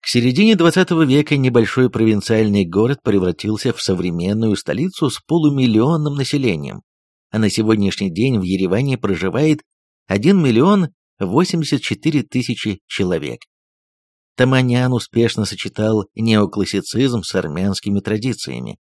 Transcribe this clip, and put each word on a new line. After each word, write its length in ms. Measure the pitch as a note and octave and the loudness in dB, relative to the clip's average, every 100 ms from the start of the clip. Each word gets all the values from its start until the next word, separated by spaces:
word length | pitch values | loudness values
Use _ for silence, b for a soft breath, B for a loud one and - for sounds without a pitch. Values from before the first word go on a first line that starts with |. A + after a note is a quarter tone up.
К 60 | - | -2
середине 480 | A#2+ A#2+ B2+ G#3+ | 0 0 2 4
двадцатого 500 | G#3 E3+ F3 F#3 E3 | 4 4 2 0 2
века 320 | D3+ C#3 D3 C#3+ | 4 2 2 0
небольшой 540 | C3 A#2+ A2 - B2+ | 2 2 2 2 0
провинциальный 720 | A2+ A2+ G#2+ - A2+ G#2+ G2+ | 2 2 2 0 0 2 2
город 360 | F2+ F#2 A#2 C#3 | 2 2 0 0
превратился 720 | - G2+ F#2 E2+ G2+ G#2+ B2+ | 0 0 0 -2 -4 -4 -4
в 100 | - | -4
современную 720 | - F#2 F2+ E2+ F2 G#2+ A2 G2+ | -2 -2 -2 -2 -2 0 0 -2
столицу 540 | - D#2+ F3 - D3 | -2 -4 -4 -2 -4
с 100 | - | -4
полумиллионным 960 | _ E3 D3+ C#3 B2+ G#2+ B2 E3 D3 | _ 2 2 2 2 4 4 2 -2
населением, 680 | C#3+ C3+ D3 C3 E2+ C#2 G1+ _ _ _ _ _ | -4 -2 0 0 -2 -6 -12 _ _ _ _ _
а 100 | A2 | -2
на 100 | A2 | 0
сегодняшний 600 | G2+ A2 A2 G2+ - G2 | 0 0 2 0 -2 -6
день 280 | E2+ B2 A#2+ | -2 -2 0
в 40 | |
Ереване 540 | F2+ F#2 F#2 F#2+ B2 C3 | -2 -2 0 -2 -2 -4
проживает 680 | G#2 F2+ F#2+ F#2 D#3 D3+ _ _ _ _ _ | -2 -2 -2 0 0 0 _ _ _ _ _
один 340 | G3 E3 G3 | 0 2 4
миллион 500 | D3 A2+ D#3+ G#3 E3 _ _ _ | 4 4 4 4 0 _ _ _
восемьдесят 640 | F#2+ A2+ F#3 E3+ D3+ C#3+ | -2 0 0 -2 -2 -4
четыре 400 | - - D#3 D3+ | -4 -4 -2 -2
тысячи 580 | - C3 B2 A#2+ - F#2+ _ | -2 -4 -4 -4 -4 -6 _
человек. 540 | - F#2 F2 D2 A#1 - _ _ _ _ _ _ _ _ - | -4 -2 -2 -4 -12 -16 _ _ _ _ _ _ _ _ 0
Таманян 560 | B2+ C3 B2+ B2 B2+ | 2 2 2 2 2
успешно 520 | B2 - - A#2 - | -2 -2 0 0 0
сочетал 640 | G2+ G#2 - - G#2+ A2 G2 | -4 -6 -10 -4 0 0 -2
неоклассицизм 1080 | - A2+ A2 G2+ - F#2+ G2 - A2 C3+ A#2+ | -4 2 4 2 0 -2 -4 -4 -2 0 -2
с 120 | F2+ | -4
армянскими 640 | G2 D#2+ D2+ F#2+ F#2+ - G2+ | -4 -4 -4 -4 -4 -4 -4
традициями 800 | G2+ G#2+ B2+ G#2+ - A#1+ B1 - | -2 -4 -4 -6 -8 -10 -10 -14